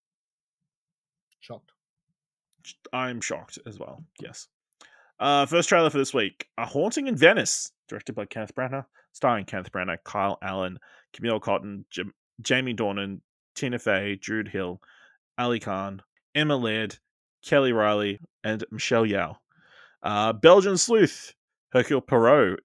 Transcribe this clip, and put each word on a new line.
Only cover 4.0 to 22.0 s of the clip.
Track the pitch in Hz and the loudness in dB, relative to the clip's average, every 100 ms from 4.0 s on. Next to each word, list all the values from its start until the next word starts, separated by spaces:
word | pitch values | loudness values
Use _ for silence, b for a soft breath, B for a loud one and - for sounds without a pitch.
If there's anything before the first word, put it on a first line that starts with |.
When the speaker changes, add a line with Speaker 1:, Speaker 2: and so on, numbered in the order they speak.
| 160 - | -20 -20
Speaker 2:
yes. | - - - _ _ _ b b b - | -18 -18 -20 _ _ _ b b b -4
Uh, | 139 143 139 | 0 2 2
first | 165 170 | 2 4
trailer | 180 160 | 4 4
for | 147 | 2
this | 135 | -2
week: | 131 98 - - - | 0 -2 -6 -16 -10
A | |
Haunting | 117 139 196 311 269 | -6 -2 -2 -2 -2
in | 170 | 6
Venice, | 160 226 208 - - _ - | 6 6 0 -4 -8 _ -16
directed | 107 - | -14 -12
by | 110 | -12
Kenneth | 101 113 107 | -10 -10 -10
Branagh, | - 131 135 123 b b | -6 -6 -6 -12 b b
starring | - 135 113 | -2 0 0
Kenneth | 92 98 92 | -4 -10 -8
Branagh, | 95 92 85 | -6 -4 -6
Kyle | - 101 98 - | -6 -2 -2 -4
Allen, | 95 95 92 90 b b b | -6 -6 -6 -8 b b b
Camille | - 117 110 | -8 -4 -4
Cotton, | 113 98 98 101 - | -2 -4 -4 -14 -14
J-, | - 98 _ _ - | -10 -12 _ _ -10
Jamie | 113 131 127 | -2 -2 -2
Dornan, | 110 104 98 98 95 _ _ _ | -4 -4 -4 -6 -10 _ _ _
Tina | - 135 120 | -8 -6 -4
Fey, | 113 98 101 98 | 0 0 -2 -6
Jude | - 110 104 | -6 -6 -6
Hill, | 98 90 90 b b b b _ - | -6 -6 -8 b b b b _ -6
Ali | 123 117 | -4 -2
Khan, | 110 95 98 98 _ _ _ | -4 -6 -6 -12 _ _ _
Emma | 147 151 139 | -2 0 0
Laird, | 117 110 107 - _ _ _ _ | 0 -2 -6 -10 _ _ _ _
Kelly | - 147 131 | 0 2 4
Riley, | 113 104 104 104 101 - _ | 2 2 2 0 -4 -12 _
and | 107 110 110 | -6 -6 -6
Michelle | 107 - 117 | -6 0 2
Yeoh. | 113 98 80 - _ b b b b b | 2 0 -4 -8 _ b b b b b
Uh, | - 104 110 | -4 0 0
Belgian | 110 156 196 196 185 | 6 8 10 6 0
sleuth | - 226 165 - - _ _ _ _ | 2 4 4 2 -20 _ _ _ _
Hercule | 127 123 139 | 0 2 -2